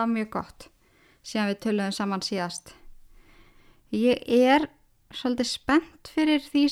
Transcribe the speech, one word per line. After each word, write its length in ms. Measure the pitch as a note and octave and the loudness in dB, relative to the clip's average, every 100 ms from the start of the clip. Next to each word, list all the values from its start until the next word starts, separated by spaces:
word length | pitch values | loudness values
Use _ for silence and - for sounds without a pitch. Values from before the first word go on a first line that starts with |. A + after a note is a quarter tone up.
| A3+ | -2
mjög 220 | A3+ G#3+ | -2 -4
gott 320 | - - - - _ _ _ _ _ | -8 -10 -16 -20 _ _ _ _ _
síðan 300 | - A3 G3+ | -8 -4 -2
við 80 | G3+ A3 | -2 -2
töluðum 260 | G#3 G3 G3 | -2 -2 -4
saman 260 | G3+ F#3+ - | -4 -4 -4
síðast. 480 | G3 F3 - - - - - - - - - - _ _ _ - | -6 -6 -10 -18 -20 -20 -20 -20 -20 -20 -20 -20 _ _ _ -8
Ég 320 | G#3+ A#3+ - - | 0 2 0 2
er 400 | A#3 B3+ D4 D4+ _ _ _ _ | 4 6 4 2 _ _ _ _
svolítið 360 | - B3+ B3 A#3+ | -8 -6 -4 -4
spennt 600 | - - D4+ E4 - - - | -6 0 0 0 -20 -8 0
fyrir 260 | D#4 D4 | 2 2
því 240 | - C#4+ C#4+ | 0 2 2